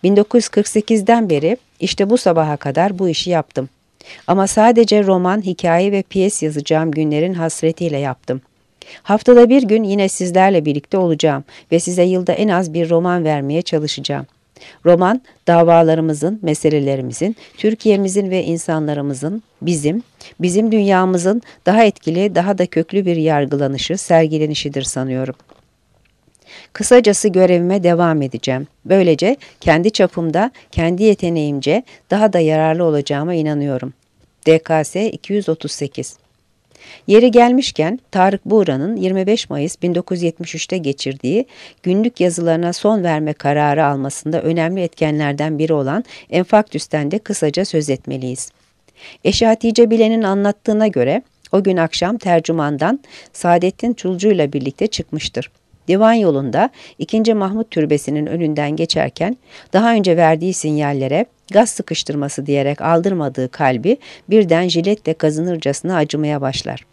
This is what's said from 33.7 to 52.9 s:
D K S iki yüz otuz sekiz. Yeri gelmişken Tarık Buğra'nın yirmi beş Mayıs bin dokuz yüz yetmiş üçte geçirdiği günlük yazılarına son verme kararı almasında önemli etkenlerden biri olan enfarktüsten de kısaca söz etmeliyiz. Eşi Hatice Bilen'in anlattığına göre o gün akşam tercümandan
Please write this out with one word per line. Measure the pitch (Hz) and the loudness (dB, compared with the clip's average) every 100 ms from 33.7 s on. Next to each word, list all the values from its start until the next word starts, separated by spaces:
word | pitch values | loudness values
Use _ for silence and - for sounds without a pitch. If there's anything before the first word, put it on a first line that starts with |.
| 131 131 - _ _ _ _ - | -6 -8 -14 _ _ _ _ 2
D | 160 | 2
K | - 160 | 2 -2
S | 151 185 220 | -2 -4 -6
iki | - - | -6 -6
yüz | 202 196 | -4 -2
otuz | 160 147 | -4 -6
sekiz. | - 143 - 131 - _ _ _ _ _ _ - - - | -8 -10 -8 -12 -14 _ _ _ _ _ _ -20 -16 2
Yeri | 208 247 | 4 6
gelmişken | 233 240 247 254 - 156 240 _ | 6 6 4 0 -2 -2 -4 _
Tarık | 196 185 196 | 0 2 0
Buğra'nın | - 214 180 131 165 220 | 0 2 2 0 -2 -2
yirmi | 185 190 190 | -2 -2 0
beş | 220 - | -2 -2
Mayıs | 143 151 - | -6 -6 -4
bin | 175 | -4
dokuz | 175 180 180 | -2 -4 -4
yüz | |
yetmiş | 170 165 175 | -4 -6 -12
üçte | 160 - 185 | -12 -6 -4
geçirdiği | 147 135 135 139 123 196 262 - - _ | -4 -6 -8 -6 -2 -2 -4 -12 -20 _
günlük | 180 190 233 - | -2 0 0 0
yazılarına | 180 170 170 160 175 | -2 0 -2 0 -2
son | 175 208 214 | -2 0 0
verme | 175 156 151 | 0 -2 -4
kararı | 151 143 147 147 143 147 | -4 -2 0 2 2 0
almasında | 139 135 - 156 165 | 0 -6 -8 -4 -2
önemli | 165 165 160 190 | -2 -2 -2 -4
etkenlerden | 175 - 156 151 147 143 156 147 | -6 -4 -2 0 -2 -2 -4 -2
biri | 160 | -2
olan | 156 135 170 247 - - | 0 0 -4 -6 -18 -4
enfarktüsten | 165 180 214 214 156 - 156 147 | -2 2 2 2 -8 -6 -4 -2
de | 202 | -6
kısaca | - 202 156 143 | -6 -2 -2 -2
söz | 196 165 147 | -2 -4 -2
etmeliyiz. | 131 - 135 127 127 - _ _ _ _ _ - - | -6 -6 -8 -8 -10 -14 _ _ _ _ _ -20 -4
Eşi | - - 226 | -2 2 2
Hatice | 220 226 220 233 | 2 0 4 4
Bilen'in | 226 220 226 | 4 2 2
anlattığına | 208 196 202 202 - 214 214 | 0 0 0 -2 -2 0 0
göre | 156 123 190 - _ - | 0 0 -2 -6 _ -2
o | 190 | 0
gün | 196 185 | 2 0
akşam | 165 - 175 240 | 0 -2 -4 -4
tercümandan | 196 170 165 165 147 143 160 | 0 0 2 -2 -2 -2 -2